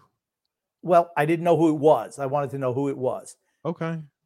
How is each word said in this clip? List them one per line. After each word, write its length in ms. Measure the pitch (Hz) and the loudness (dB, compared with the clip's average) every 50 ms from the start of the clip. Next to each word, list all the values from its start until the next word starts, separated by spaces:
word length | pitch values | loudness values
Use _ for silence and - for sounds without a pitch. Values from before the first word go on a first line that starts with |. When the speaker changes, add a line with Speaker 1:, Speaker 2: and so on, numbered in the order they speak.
| - _ _ _ _ _ _ _ _ _ _ _ _ _ _ _ - | -8 _ _ _ _ _ _ _ _ _ _ _ _ _ _ _ -2
Speaker 1:
Well, 280 | 160 180 170 170 - - | 2 4 4 4 2 0
I 100 | - 147 | -2 0
didn't 200 | 151 170 165 170 | 0 0 0 2
know 100 | 175 170 | 2 4
who 140 | 151 165 160 | 4 4 2
it 100 | 151 151 | 2 4
was. 400 | 135 156 147 120 107 95 - 143 | 4 4 4 4 2 -4 -8 -8
I 60 | 139 | -6
wanted 240 | 135 139 147 143 127 | -4 -4 -4 -4 -6
to 60 | 131 | -6
know 160 | 139 135 127 120 | -4 -4 -2 -2
who 160 | 135 143 139 | -2 -4 -4
it 80 | 135 | -4
was. 400 | 131 127 123 104 95 - - - _ _ _ _ _ - | -4 -4 -4 -4 -6 -10 -16 -20 _ _ _ _ _ -10
Speaker 2:
Okay. 360 | 151 170 - 165 165 165 160 156 143 _ _ _ | -10 -8 -6 -8 -8 -8 -8 -12 -16 _ _ _